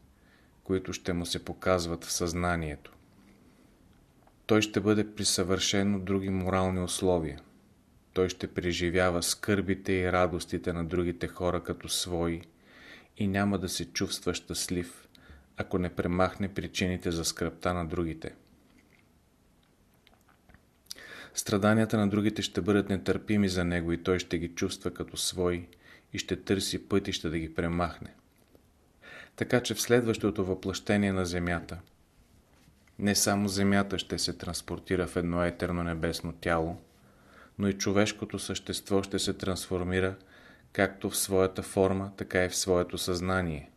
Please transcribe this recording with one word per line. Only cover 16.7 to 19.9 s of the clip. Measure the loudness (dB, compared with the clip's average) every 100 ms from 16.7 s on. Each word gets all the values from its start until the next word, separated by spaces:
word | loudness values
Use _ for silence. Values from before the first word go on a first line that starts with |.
| -2 0 0 -2
за | -2 -2
скръбта | -2 -4 -2 -2
на | -2 -2
другите. | -2 -4 -4 -10 -14 _ _ _ _ _ _ _ _ _ _ _ _ _ _ _